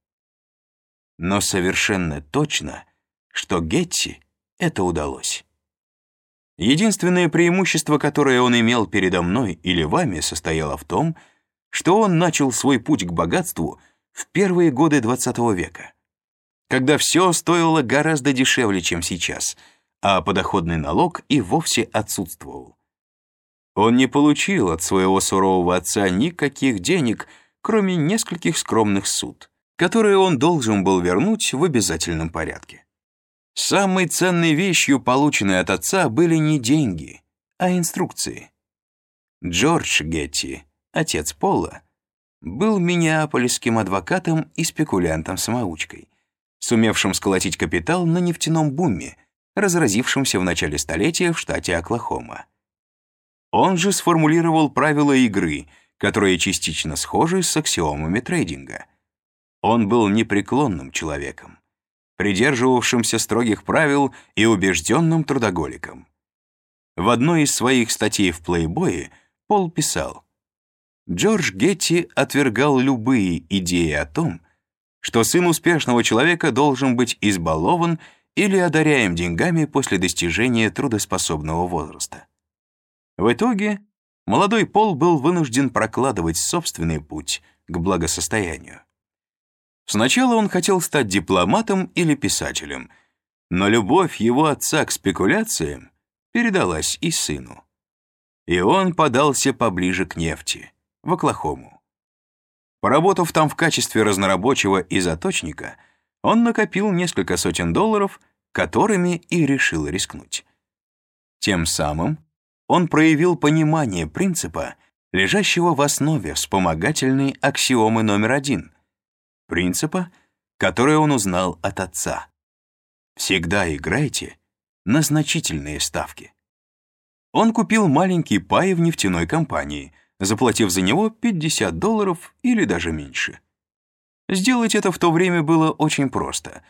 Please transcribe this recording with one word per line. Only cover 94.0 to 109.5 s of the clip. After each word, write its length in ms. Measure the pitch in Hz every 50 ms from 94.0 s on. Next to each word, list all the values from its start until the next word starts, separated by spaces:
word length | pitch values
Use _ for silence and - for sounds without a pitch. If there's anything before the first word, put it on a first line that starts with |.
| 180 - -
его 280 | - 107 117 123 139 160
отца 360 | 151 135 - - - 202 - -
к 80 | -
спекуляциям 1000 | - - - 98 82 - 92 104 170 220 220 220 - - 78 73 - - - _ _ _ _ _ _ _ _ _ -
передалась 640 | 233 240 226 190 180 113 90 80 76 73 - - -
и 100 | 143 170
сыну. 520 | 160 - - - 73 67 62 58 - - _ _ _ _ _ _ _ _ _ _ _ _ _ _ _ _ _
И 120 | 85 87 90
он 360 | 90 110 170 190 190 180 160
подался 580 | - 156 139 113 131 151 147 127 - - - 208
поближе 520 | - 123 110 90 90 90 90 92 92 92
к 120 | 85 -
нефти, 560 | 85 82 80 73 - - - - - - - _ _ _ _ _ _ _
в 100 | 143 180
Оклахому. 680 | 170 160 135 110 - - 76 69 - - - - _ _ _ _ _ _ _ _ _ _ _ _ _ _ _ _ _ _ _ _ _
Поработав 500 | - 104 127 156 170 196 185 185 175 -
там 160 | - 160 156
в 80 | 139 -
качестве 480 | - 165 156 - 131 117 - - 110 107
разнорабочего 760 | 104 98 95 98 95 95 90 104 131 131 - - 98 98 95
и 200 | 87 - - 98
заточника, 760 | 90 90 - 90 - 190 92 - - - - - - - - - _ _ _ _ _ _ _ _
он 220 | - - 214 233 233
накопил 480 | 233 220 220 214 214 - 185 208 214
несколько 460 | 185 175 180 160 - - 87 - 90
сотен 340 | 82 - 92 82 - 87 85
долларов, 480 | 85 151 202 220 214 202 196 196 - - _ _ _ _ _ _
которыми 680 | - 190 90 87 - 151 180 226 208 180 175 175 175 165 - _
и 160 | 170 175 151
решил 420 | 135